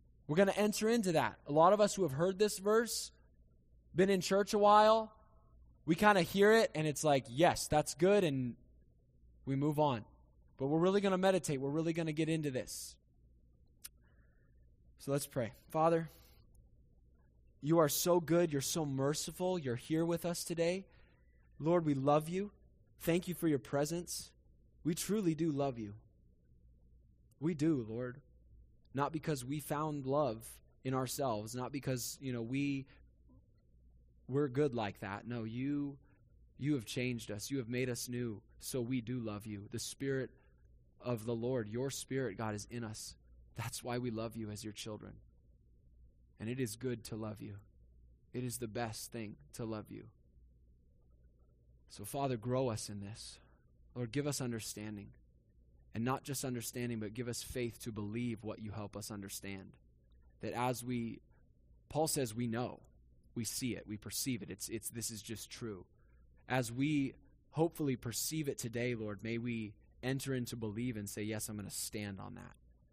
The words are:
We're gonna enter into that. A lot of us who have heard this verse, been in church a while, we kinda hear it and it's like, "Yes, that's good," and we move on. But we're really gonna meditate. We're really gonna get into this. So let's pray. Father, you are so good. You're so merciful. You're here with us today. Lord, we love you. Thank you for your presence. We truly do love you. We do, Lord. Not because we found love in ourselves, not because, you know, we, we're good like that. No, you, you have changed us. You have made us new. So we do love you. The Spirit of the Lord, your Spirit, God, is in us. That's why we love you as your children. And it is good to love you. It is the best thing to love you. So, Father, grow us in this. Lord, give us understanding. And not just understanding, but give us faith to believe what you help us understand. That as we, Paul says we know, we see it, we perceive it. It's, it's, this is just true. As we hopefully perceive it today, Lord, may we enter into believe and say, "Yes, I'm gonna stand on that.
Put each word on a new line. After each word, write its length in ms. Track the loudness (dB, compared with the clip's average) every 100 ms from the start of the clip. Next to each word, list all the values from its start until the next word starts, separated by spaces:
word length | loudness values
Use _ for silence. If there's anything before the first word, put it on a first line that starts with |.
| -20 -16 0
We're 100 | 4
gonna 160 | 4
enter 340 | 4 2 2 2
into 240 | 4 4
that. 260 | 2 2 -2 2
A 60 |
lot 220 | 8 8
of 80 | 8
us 120 | 4
who 100 | 4
have 100 | 0
heard 260 | 2 0 2
this 180 | 0 0
verse, 540 | 2 2 2 -4 -8 -14 _ -20 -20 -20 _ -20 -6
been 160 | 2 4
in 120 | 4
church 320 | 4 2 4
a 40 | 6
while, 560 | 8 10 10 6 2 -10 -20 -20 -20 -20 -20 -10 0
we 80 |
kinda 280 | 6 8 8
hear 320 | 4 6 8
it 180 | 8 6
and 140 | 2 0
it's 160 | 2
like, 220 | 4 4 2
"Yes, 400 | 4 6 4 2
that's 280 | 2 2 2
good," 280 | 6 6
and 320 | 4 2 -2 -6 -18 -20 -20 _ _ -20 -20 -12 -2
we 120 | 0
move 200 | 2 4
on. 280 | 4 2 -4 -20 -20 _ -18 -4
But 120 | 2
we're 120 | 4
really 220 | 6 6
gonna 160 | 4 4
meditate. 420 | 6 4 2 -2
We're 100 | 0
really 220 | 0 0
gonna 220 | 0 0
get 160 | 0 0
into 200 | 0 0
this. 460 | -2 -6 -8 -12 -16 _ _ -20 -20 _ _ -20 _ -20 -20 _ -20 -20 _ _ _ -20 _ -20 -12
So 120 | -2
let's 160 | -2 -2
pray. 240 | -4 -4 -6 -4
Father, 420 | 4 4 4 0 -12 -20 -20 -20 -20 -20 -20 -20 -20 -20 _ -20 -20 -20 -6
you 200 | 2 6
are 100 | 6
so 320 | 4 4 4
good. 320 | 6 4 4
You're 80 | 2
so 240 | 0 -2 0
merciful. 720 | 2 2 0 -4 -2 -2 0
You're 160 | -2 -4
here 300 | 0 2 2
with 180 | 0
us 220 | -2 -4 -4
today. 400 | 0 2 0 -6 -20 -20 _ -20 -20 -20 -4
Lord, 240 | 4 4
we 100 | 4
love 360 | 2 6 4 4
you. 220 | -4 -6 -10 -20 _ -20 -6
Thank 280 | 2 2 0
you 60 |
for 160 | 0 2
your 100 | 2
presence. 720 | 0 0 0 -2 -6 -10 -10 _ _ -20 -20 -4
We 120 | -2 -2
truly 400 | 0 2 2 2
do 160 | 0
love 260 | 2 0 -2
you. 180 | -8 -10 -18 _ -20 -20 _ -20 -20 -20 -20 -20 -20 -20 -20 -4
We 120 | -2
do, 320 | 2 2 2 -2
Lord. 320 | -6 -6 -10 -18 -20 -20 -20 -20 -20 -8
Not 200 | -2 -2
because 320 | -2 -4 -4 -4
we 160 | -6
found 440 | -4 -4 -4 -4 0
love 540 | 2 2 -2 -10 -20 -20 _
in 100 | -4
ourselves, 600 | -2 -2 -2 0 -2 -4 -6
not 160 | -6
because, 460 | -6 -4 -4 -4 -8
you 140 | -6
know, 80 | -4
we, 440 | -2 -2 -2 -2 -6 -18 -20 _ -20 -20 _ _ _ -20 -20 -20 -20 -20 -4
we're 220 | 0 0
good 260 | 2 2 2
like 240 | -2 -4
that. 260 | -6 -6 -6
No, 200 | -6 -4
you, 520 | -4 -2 -2 -4 -8 -20 -20 -20 -20 -20 -6
you 160 | -2
have 100 | -2
changed 480 | -2 -4 -2 -4 -6
us. 180 | -8 -4
You 100 | -4
have 100 | -2
made 200 | -2 -2
us 200 | -4 -4
new. 320 | -4 -4 -6 -14 -14
So 220 | -6 -4
we 180 | 0 -2
do 180 | -2 -4
love 260 | -4 -6 -8
you. 240 | -8 -8
The 80 | -8
Spirit 500 | -8 -6 -4 -2 -4 -10 -20 -20 -20 -20 -20 -10
of 240 | -4 -2
the 100 | -2
Lord, 360 | -2 0 0 -2
your 200 | -4 -4
Spirit, 480 | -6 -4 -2 -2 -2
God, 160 | -2
is 140 | -4 -6
in 140 | -8
us. 320 | -6 -8 -12 -16 -20 -20 -16 -10
That's 260 | -8 -6
why 160 | -4 -2
we 140 | -2
love 240 | -2 -4 -6
you 160 | -6
as 100 | -6
your 120 | -8
children. 400 | -8 -8 -8 -10 -16 -20 -20 -20 -20 _ _ -20 -20 -20 -20 -20 -10
And 120 | -8
it 100 | -4
is 160 | -4 -4
good 300 | -6 -6 -8
to 100 | -8
love 260 | -8 -8
you. 180 | -12 -14 -16 -20 -20 -20 -20 -20 -12
It 100 | -6
is 140 | -6 -6
the 100 | -6
best 420 | -4 -4 -6 -10
thing 280 | -8 -8 -10 -16
to 100 | -8
love 260 | -6 -6 -8
you. 200 | -14 -16 -20 -20 -20 -20 -20 -20 -20 -20 -20 _ -20 -20 _ -20 _ -20 -20 -20
So, 160 | -14
Father, 320 | -6 -2 0 0
grow 320 | 0 0 0
us 220 | -2 -6
in 100 | -8
this. 400 | -10 -10 -14 -18 -20 _ _ _ -12 -6
Lord, 160 | -2
give 160 | 0 0
us 140 | -2
understanding. 720 | -2 -4 -6 -8 -8 -10 -12 -18 -20 -20 _ -20 -20 -20 -12
And 120 | -2 0
not 180 | 0
just 220 | -2 -4 -2
understanding, 560 | -4 -6 -4 -4 -4
but 120 | -6
give 140 | -6 -6
us 160 | -6
faith 340 | -6 -4 -4 -6
to 100 | -8
believe 540 | -6 -4 -4 -4 -4 -6
what 140 | -8
you 120 | -8
help 240 | -8 -8 -8
us 160 | -8
understand. 640 | -8 -8 -10 -8 -10 -12 -20 -20 -20 -20 -20 -20 -10
That 140 | -6
as 320 | -2 0 -2 -4
we, 340 | -4 -4 -8 -16 -20 -20 _ -20 -20 -6
Paul 180 | 0 0
says 260 | 0 -2
we 140 | -2 -2
know, 320 | -2 -4 -8 -18 -20 -20 -20 -12 -6
we 80 |
see 320 | -6 -4 -4 -4
it, 100 | -8
we 120 | -10
perceive 440 | -8 -6 -4 -4
it. 80 | -6
It's, 200 | -10 -8
it's, 200 | -8 -8
this 220 | -8 -8
is 100 | -8
just 280 | -10 -10 -10
true. 360 | -10 -8 -10 -14 _ _ -20 -20 -18 -4
As 240 | -2 -2
we 440 | -2 0 2 0 -4 -20 _ _
hopefully 480 | 0 0 0 -2 -2
perceive 500 | -4 -4 -4 -2 -4
it 100 | -4
today, 380 | -6 -2 -2 -2
Lord, 260 | -4 -6
may 160 | -4 -4
we 360 | -2 -4 -6 -12 -20 -8
enter 320 | -4 -4 -2
into 220 | -2 -4 -4
believe 400 | -6 -4 -4 -4
and 140 | -6
say, 140 | -6
"Yes, 260 | -4 -4 -6
I'm 80 | -8
gonna 120 | -8
stand 520 | -8 -6 -6 -6 -8
on 140 | -12 -14
that. 200 | -16 -20 -20 _ _